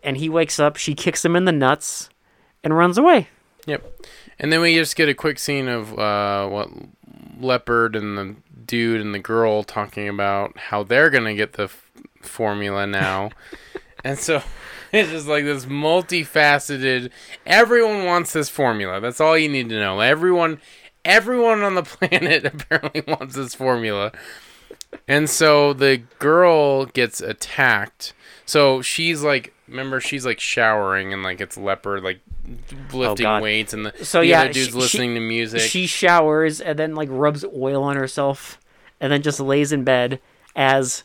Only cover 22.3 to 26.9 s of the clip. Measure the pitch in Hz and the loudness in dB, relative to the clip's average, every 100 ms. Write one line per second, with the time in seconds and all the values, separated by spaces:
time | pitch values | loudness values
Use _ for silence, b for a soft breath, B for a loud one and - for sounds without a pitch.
22.3 | 156 143 151 - 156 147 156 - 151 135 | 0 0 -6 -4 -4 -2 -8 -6 -6 -6
23.3 | 131 131 - 131 123 113 104 104 - B | -10 -10 -4 -2 0 -2 -4 -6 -8 B
24.3 | B B B B B - - - 143 151 | B B B B B -20 -18 0 0 2
25.3 | - 160 147 143 135 139 131 117 _ 143 | 2 4 6 4 4 2 2 -2 _ 2
26.3 | 165 180 165 147 135 135 | 4 6 6 4 2 -2